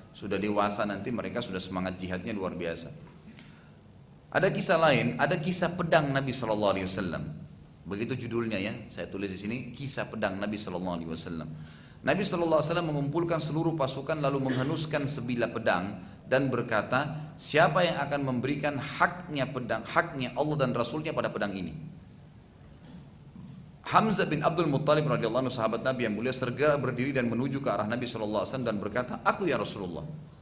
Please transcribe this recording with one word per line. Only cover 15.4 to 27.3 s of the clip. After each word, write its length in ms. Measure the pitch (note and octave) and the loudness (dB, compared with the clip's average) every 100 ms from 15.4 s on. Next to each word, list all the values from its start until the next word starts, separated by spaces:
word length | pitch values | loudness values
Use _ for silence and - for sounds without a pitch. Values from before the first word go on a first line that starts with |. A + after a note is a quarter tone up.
| A2+ | 0
pedang 480 | A#2 A2+ F2+ G2 G#2+ - - | 2 2 2 0 -6 -12 -16
dan 240 | - B2+ C#3 | 2 2 4
berkata, 840 | A#2 - G#2+ G2+ B2+ D3+ - - - | 0 2 0 2 0 0 -4 -8 -8
"Siapa 480 | - D3 F3+ F3 | 2 6 6 6
yang 160 | E3+ C#3 | 2 2
akan 200 | C#3 C#3+ | -2 0
memberikan 560 | C3+ B2 C3 D3 D3 C#3 | 0 2 2 2 0 -2
haknya 720 | - - G3+ - - D3 B2+ | -4 2 2 2 -6 -2 -2
pedang, 320 | C3 A2+ A2+ | -2 -2 -2
haknya 480 | - E3+ E3 D3 B2 | 0 0 0 -2 -4
Allah 240 | B2+ D3+ D3+ | 0 0 2
dan 80 | B2 | 2
Rasulnya 400 | A#2 A#2 D#3 D#3 | 2 0 0 -2
pada 160 | B2+ A2 | 0 0
pedang 240 | - G2+ | 0 -2
ini?" 240 | F#2+ D#2+ - - - - - - - - - - - - - - - - - - - - - - | -2 -6 -6 -12 -14 -18 -20 -20 -20 -20 -20 -20 -20 -18 -18 -18 -20 -20 -16 -16 -16 -18 -14 2
Hamzah 400 | E3+ A3 F#3+ - | 4 4 2 2
bin 160 | D3 | 2
Abdul 240 | D3+ D#3+ D#3+ | 2 4 4
Muttalib 400 | C3+ - D3+ D3 | 4 4 4 4
radhiyallahu 400 | A2+ A2+ A#2+ C3 | 2 2 2 0
anhu, 80 | |
sahabat 320 | A#2 A2 A2 B2+ | 0 0 2 0
Nabi 240 | B2+ A2+ | 0 0
yang 80 | G#2 | 0
mulia, 160 | B2 | -2
segera 400 | B2+ B2 A#2 D3 | 0 -2 2 4
berdiri 400 | D3 B2 A#2+ C3+ | 4 2 0 0
dan 160 | C3 A#2+ | 2 0